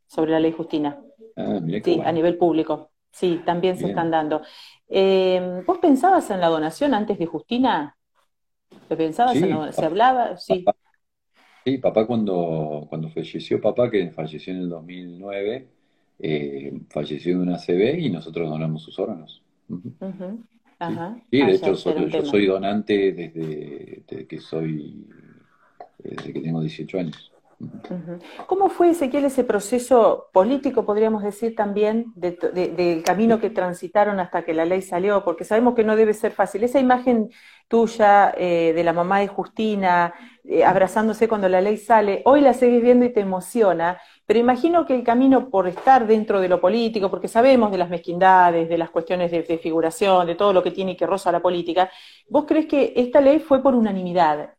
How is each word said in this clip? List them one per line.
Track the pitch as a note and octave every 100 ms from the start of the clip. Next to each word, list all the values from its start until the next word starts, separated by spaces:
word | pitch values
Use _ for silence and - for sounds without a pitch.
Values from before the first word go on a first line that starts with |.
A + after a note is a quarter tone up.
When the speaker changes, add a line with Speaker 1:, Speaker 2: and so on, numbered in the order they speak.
| _
Speaker 1:
sobre | - D#3+
la | D#3+
ley | E3
Justina. | D#3+ E3 D#3 D3 C#3+ - _ - -
Speaker 2:
Ah, | G2+ G#2
mirá | D#2+ G#2
qué | -
Speaker 1:
Sí, |
Speaker 2:
bueno. | D#3+ D3+
Speaker 1:
a |
nivel | E3 E3+ E3+
público. | F3 D#3 D#3 D3+ - _ _
Sí, | - F#3 E3+ -
también | F3 F#3 F#3
se | F#3
Speaker 2:
Bien. |
Speaker 1:
están | G3 E3
dando. | D#3+ D3+ D#3 - - - _ -
Eh, | G3 F#3+ F#3+ F#3 F#3 F3+ F3+ B3
¿vos | F4+
pensabas | E4+ C4 F4+ F4+ B3
en | F#3+
la | E3+
donación | D#3+ D#3 - D4
antes | G#3+ G#3+ F3
de | E3
Justina? | D3+ - F#3+ E3+ E3+ D3 _ _ _ _ _ _ _ _ - -
¿Lo | D#3
pensabas | D#3+ D#3 B3 A#3
en | F#3+
Speaker 2:
Sí, |
Speaker 1:
la | D#3
donación? | D3 -
¿Se | D#3+
Speaker 2:
papá, |
Speaker 1:
hablaba? | F#3 B3+ B3+ - F#3
Sí. | - F#3 F3+
Speaker 2:
papá, | - _ _ _ _ _ _ _ _ B2+
sí, | C3+
papá | - G#2+ A2
cuando, | A2+ G#2 F2+ E2+ D#2+ D2+ D2+ D2+
cuando | D#2+ D#2+
falleció | E2 D#2+ E2 - -
papá, | G#2+ G#2 B2
que | G#2 F2
falleció | - D#2 D2+ -
en | F2+
el | F2+
dos | E2+ E2
mil | F2+ F2+ F2
nueve, | G2 G2+ G2+ C3 C3 _ _ _ _ -
eh, | E2 D2+ C#2+ C#2 C#2 C2+ -
falleció | D2+ D2 D2 E2+ F2+
de |
una | F2+ E2+
A |
C | - F2+
V | A2+ E3+
y | C#3+
nosotros | E2 D#2+ D#2+ E2
donamos | D#2 D#2+ D#2
sus | - -
órganos. | G#2 F2 D#2 - _ _ -
Ujú. | F2+ A#2+ -
Speaker 1:
Ujú. | F#3+ E3+ F#3 A3+ -
Speaker 2:
Sí. | _ _ -
Speaker 1:
Ajá. | E3+ E3 F3 A#3+ _
Speaker 2:
Sí, | C3
de |
Speaker 1:
Ah, | F#3+
ya, | -
Speaker 2:
hecho, | -
Speaker 1:
ese | - -
era | D#2
Speaker 2:
soy, |
Speaker 1:
un | -
Speaker 2:
yo | E2
Speaker 1:
tema. | C#3+
Speaker 2:
soy | G#2 G2
donante | F#2+ G2 G#2 G#2 G2+ F#2+
desde, | F2 D#2+ D#2+ D#2+ D2+ D2 C#2+ D2+ - -
desde | - -
que | -
soy, | - D#2+ D#2+ D#2 D2 D2 - - - _ _ _ _ - - _
desde | - - D2+
que | D#2+
tengo | D#2+ E2
dieciocho | D#2 - D2+ F#2+
años. | E2 - - _ _ -
Ujú. | - - -
Speaker 1:
Ujú. | F3+ E3 F3 - - -
¿Cómo | F#4+ F#4+
fue, | F4+ F4
Ezequiel, | E4+ C4 C#4+ C#4
ese | C4 A#3+
proceso | G#3 - B3 B3 B3+ G3 - -
político, | F#3 F#3+ C#4 C4+ - G3
podríamos | G#3 A3 A3
decir | G3+ G3 A3+ A3+
también, | G#3 G3+ G#3 A3 A#3 F3
de | F3
to-, | F3 -
de, | F3 F3
del | E3+ F3 E3
camino | E3+ F3+ A3+ A3
que | G#3
transitaron | A3 F3+ F3 F3+ G#3 G#3 G3
hasta | F3 F3
que | E3+
la | D#3+ E3
ley | F#3
salió? | F#3 F3+ G3 G3+
Porque | G3 F#3+ F3+
sabemos | G#3+ B3
que | A#3+ G#3+
no | A3
debe | A3
ser | G#3+ G#3+
fácil. | - F#3 G3
Esa | A#3+ C#4
imagen | B3+ B3 B3+ A#3 G#3+ - - - _
tuya, | A#3 A3+ A3+ G#3 G3+ F#3+ -
eh, | F3+ E3+ E3 D#3+
de |
la | E3+
mamá | E3+ F3 G3
de | G3+
Justina, | - F3 - A3 G3+ F#3 F3 E3+ - - _
eh, | - D#3+ -
abrazándose | F#3 F#3 A3 A3 G#3+ A3+
cuando | G#3+ F#3+
la | F#3
ley | G#3 G#3
sale, | - A3+ G3+ F#3+ -
hoy | D4
la | C#4
seguís | A#3+ B3 A#3+
viendo | A#3+ B3 B3
y |
te | A#3
emociona, | G3 F#3 - A#3+ G3+ E3+ E3+ F3+ - _ -
pero | G#3+
imagino | A#3+ B3 E4 E4+ D#4+
que |
el | B3+
camino | A#3+ A#3+ C4+ C4 B3+
por | F#3+ F3+
estar | F3 - C4 G#3+
dentro | A3 G#3+ G3+
de | F3+
lo | F3
político, | F3+ A3+ A3+ A3 F#3+
porque | F#3 F#3
sabemos | A3+ C4 B3+ G#3
de | F#3+
las | F3
mezquindades, | E3+ F3+ F3 F#3 F#3 F3 E3+ E3
de | E3+
las | E3
cuestiones | F3+ E3 F3+ F3
de, | E3+
de | D#3 E3
figuración, | E3+ D#3+ D#3+ - G3 F#3 F3
de | E3+
todo | G3+
lo | F#3
que | F3+
tiene | F3 F#3+
y | F3+
que | E3
roza | F#3+ F#3
la | E3+
política, | F3+ F3 E3+ E3+ F#3 - - - -
¿vos | C#4 D4
crees | D#4 D4+
que | C#4+ - A#3+
esta | B3 C#4+
ley | C4+ D#4
fue | - C4
por | C4+ B3
unanimidad? | G#3+ F#3+ F3+ F3+ D#3 D3+ -